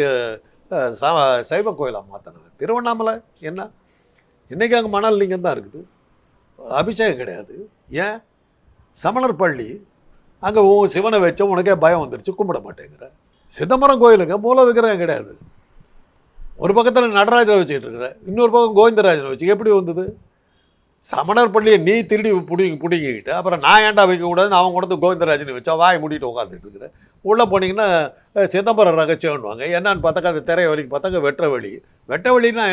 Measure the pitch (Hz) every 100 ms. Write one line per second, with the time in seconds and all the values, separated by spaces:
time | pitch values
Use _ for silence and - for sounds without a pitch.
0 | 143 127 117 107 _ _ - 170 127 110
1 | 147 165 135 123 117 170 214 151 135 104
2 | 98 101 - - _ - 170 240 240 226
3 | 220 220 _ _ 156 185 226 _ _ _
4 | _ _ _ _ - 151 226 233 214 202
5 | 220 202 190 185 175 131 101 151 185 _
6 | _ _ _ _ _ - 120 131 185 208
7 | 220 127 113 90 101 - 214 _ _ 139
8 | 202 220 _ _ _ _ _ _ _ -
9 | 165 240 254 160 175 131 113 208 _ _
10 | _ _ _ _ 190 214 196 202 196 170
11 | 220 214 175 175 202 180 190 175 160 175
12 | 135 123 196 185 196 127 - - 147 -
13 | 135 _ _ _ _ - 175 262 277 254
14 | 233 208 165 202 226 262 247 233 226 190
15 | 165 127 104 - - _ _ - _ _
16 | _ _ _ - - - 175 208 233 240
17 | 240 202 208 240 214 202 147 139 120 117
18 | 127 - 190 214 233 240 226 202 226 214
19 | 196 156 135 135 175 208 220 196 170 165
20 | 190 - _ _ _ _ _ _ _ _
21 | - - 165 226 233 214 214 202 165 226
22 | - 214 214 185 151 175 190 151 165 170
23 | 139 110 113 170 185 226 143 214 214 208
24 | 185 180 175 175 202 180 185 180 180 170
25 | 175 175 170 147 143 123 139 160 180 170
26 | 156 151 127 120 98 90 104 101 92 _
27 | _ _ 196 226 226 196 185 202 208 165
28 | 143 - _ 202 190 185 208 214 185 160
29 | 156 160 165 143 104 113 151 175 202 190
30 | 165 170 175 156 170 170 165 151 131 139
31 | 185 180 143 143 156 127 98 107 - _
32 | - 156 247 247 233 226 202